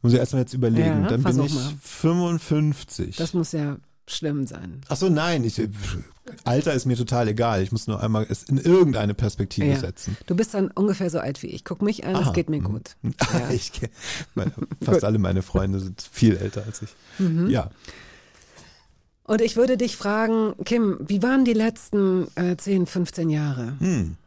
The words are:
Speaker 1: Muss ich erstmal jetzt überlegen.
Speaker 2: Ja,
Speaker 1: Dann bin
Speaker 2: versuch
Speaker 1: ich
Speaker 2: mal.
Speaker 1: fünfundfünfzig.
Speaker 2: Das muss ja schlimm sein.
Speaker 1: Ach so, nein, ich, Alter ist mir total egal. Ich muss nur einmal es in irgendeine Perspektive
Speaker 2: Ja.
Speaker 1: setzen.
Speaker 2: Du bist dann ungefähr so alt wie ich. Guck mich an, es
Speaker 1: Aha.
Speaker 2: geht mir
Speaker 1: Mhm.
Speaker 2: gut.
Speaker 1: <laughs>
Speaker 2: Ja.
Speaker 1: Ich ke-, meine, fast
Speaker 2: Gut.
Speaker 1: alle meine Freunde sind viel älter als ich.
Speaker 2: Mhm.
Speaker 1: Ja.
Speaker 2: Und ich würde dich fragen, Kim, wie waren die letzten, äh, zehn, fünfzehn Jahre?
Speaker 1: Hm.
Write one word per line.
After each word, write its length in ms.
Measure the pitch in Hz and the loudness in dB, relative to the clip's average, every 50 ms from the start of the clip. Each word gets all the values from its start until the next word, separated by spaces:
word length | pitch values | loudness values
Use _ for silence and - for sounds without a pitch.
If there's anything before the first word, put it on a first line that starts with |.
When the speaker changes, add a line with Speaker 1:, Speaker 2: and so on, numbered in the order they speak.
Speaker 1:
Muss 100 | - 123 | 4 6
ich 80 | 120 123 | 4 4
erstmal 220 | 127 131 - 135 | 4 2 0 -2
jetzt 120 | 123 - - | -2 -2 -2
überlegen. 320 | 127 127 117 113 113 110 104 104 107 95 | 0 2 2 4 4 4 2 2 2 2
Speaker 2:
Ja, 40 | 95 | 2
Speaker 1:
Dann 20 | |
bin 120 | 113 117 | 2 2
Speaker 2:
versuch 240 | 135 - 123 135 139 | 2 2 2 2 2
Speaker 1:
ich 80 | 147 151 | 0 0
Speaker 2:
mal. 160 | 139 127 139 147 143 | -2 -4 -4 -8 -10
Speaker 1:
fünfundfünfzig. 1300 | - - - - - 160 170 175 180 170 170 160 - - 160 151 151 151 143 - - - - - 127 117 92 | -14 -14 -14 -2 0 2 2 2 2 0 0 -2 -2 0 0 2 2 2 0 -2 -6 -14 -8 -8 -6 -8 -4
Speaker 2:
Das 180 | - 165 165 - | -6 -6 -2 -2
muss 200 | 180 165 - - | -2 -2 -2 -2
ja 240 | 160 147 147 143 - - _ _ _ _ | -4 -4 -4 -6 -8 -12 _ _ _ _
schlimm 400 | - - - - 156 147 147 135 | -12 -10 -6 -4 -4 -2 -2 -4
sein. 360 | - 139 - - 90 85 131 135 - | -4 -6 -12 -14 -14 -14 -14 -6 -6
Speaker 1:
Ach 80 | - 135 | -4 0
so, 100 | 185 190 | 2 2
nein, 380 | 175 151 156 175 170 156 120 | 4 4 2 0 0 0 0
ich, 160 | 113 - - 113 110 101 104 98 98 - 85 - - - - _ - - - - | -2 -2 -2 -4 -4 -4 -6 -8 -6 -6 -8 -10 -12 -20 -20 _ -20 -20 -10 -4
Alter 300 | - 123 131 143 165 151 | 0 0 2 2 2 0
ist 120 | 131 127 | 0 0
mir 120 | 135 123 117 | 0 0 0
total 320 | 123 110 - 120 120 110 | 0 -2 0 0 2 0
egal. 320 | 107 107 117 117 110 98 | 2 2 2 2 2 2
Ich 100 | 95 95 | 0 0
muss 160 | - 113 - - | -2 -4 -2 -2
nur 140 | 110 98 107 | -4 -2 0
einmal 220 | 110 110 107 107 - | 0 0 0 0 -2
es 160 | 123 - - | -4 -8 -4
in 140 | - 135 135 | 0 0 0
irgendeine 560 | 139 165 175 190 180 151 127 113 104 101 104 | 4 6 6 6 6 6 4 2 0 0 0
Perspektive 540 | - - 107 - - 107 95 - - 151 147 | 0 -2 -2 0 -2 -4 -4 -2 0 2 2
Speaker 2:
Ja. 120 | 139 135 | 2 2
Speaker 1:
setzen. 380 | 127 92 - - - - 98 - - | 0 -4 -8 -8 -8 -8 -8 -8 -4
Speaker 2:
Du 100 | - 180 | -4 0
bist 180 | 175 220 220 - | 0 0 0 0
dann 160 | 202 196 190 | -2 -2 -2
ungefähr 380 | - - 196 208 190 196 196 175 | 0 0 0 0 2 0 -2 -2
so 100 | 147 165 | -2 -2
alt 220 | - 127 143 - | -4 -4 -6 -6
wie 60 | - - | -8 -10
ich. 160 | - - - | -10 -10 -8
Guck 180 | - 180 165 | -10 -6 -2
mich 240 | - 202 220 - - | 0 -2 -2 -2 -4
an, 100 | - 190 | -2 0
es 60 | 190 - | 2 2
Speaker 1:
Aha. 80 | 139 - | 2 2
Speaker 2:
geht 160 | 180 165 - | 2 0 0
mir 100 | 156 147 | -2 -2
Speaker 1:
Mhm. 60 | 87 | -2
Speaker 2:
gut. 300 | 92 104 117 - - - _ - | -4 -4 -6 -8 -12 -20 _ -6
Speaker 1:
<laughs> 300 | 117 - - - - - | -6 -2 0 -2 0 0
Speaker 2:
Ja. 160 | 170 123 - | -2 0 0
Speaker 1:
Ich 200 | 131 120 - - | -2 -2 -2 -6
ke-, 180 | - - - 113 - - - - - - - - _ | -8 -8 -8 -8 -8 -10 -12 -10 -10 -10 -10 -8 _
meine, 160 | - 92 - - - - - 160 - | -4 -4 -4 -4 -6 -10 -10 -8 -6
fast 180 | - - 117 - | 0 2 4 4
Speaker 2:
Gut. 40 | - | 4
Speaker 1:
alle 140 | 101 110 107 | 4 2 2
meine 220 | 98 90 92 92 | 2 2 2 0
Freunde 380 | 92 - - 92 95 98 98 98 | -2 0 -2 0 0 0 -2 -4
sind 220 | 95 95 92 - - - | -4 -6 -10 -14 -16 -14
viel 240 | - - - 113 - | -2 4 4 6 6
älter 280 | - 98 98 - - 98 | 4 0 -4 -6 -6 -10
als 160 | 107 110 - | -8 -10 -10
ich. 80 | - 107 - _ _ - - - | -12 -14 -16 _ _ -20 -6 -2
Speaker 2:
Mhm. 300 | 190 180 160 165 170 202 | 0 0 2 0 0 2
Speaker 1:
Ja. 200 | 262 - - 90 - _ - - - - - - - - - _ _ - - _ - - - - - _ _ _ _ _ _ _ _ _ _ | 2 0 0 -4 -8 _ -20 -20 -20 -20 -20 -20 -20 -20 -20 _ _ -20 -20 _ -20 -20 -20 -20 -20 _ _ _ _ _ _ _ _ _ _
Speaker 2:
Und 180 | - 220 220 | -2 2 2
ich 140 | 233 226 226 | 2 2 4
würde 220 | 226 240 262 254 214 | 4 4 4 4 2
dich 180 | 247 233 - | 0 -2 -2
fragen, 580 | - - 202 208 214 226 220 226 226 220 214 - - - | -4 -2 0 0 2 2 2 2 2 2 0 -2 -4 -4
Kim, 320 | - 233 240 226 208 180 - - 151 | 0 2 2 2 2 0 -2 -2 -2
wie 140 | 196 202 | 0 0
waren 240 | 180 247 262 269 262 | 2 4 4 4 4
die 80 | 240 233 | 4 4
letzten, 760 | 220 214 226 226 - - - - 208 196 190 185 185 170 - - | 2 2 0 -2 -4 -8 -2 0 2 4 4 4 2 0 -2 -2
äh, 220 | - 180 180 180 - | -2 0 0 0 -2
zehn, 300 | - 196 202 190 180 170 | -2 0 2 2 2 0
fünfzehn 420 | - 190 175 - - - 165 165 | 0 -2 -2 -2 -2 -4 -2 0
Jahre? 460 | 151 151 151 147 139 127 120 117 135 139 | 0 0 0 -2 -2 -4 -4 -6 -4 -2
Speaker 1:
Hm. 360 | 160 185 180 135 95 80 80 - - | -2 0 0 0 -2 -2 -6 -10 -16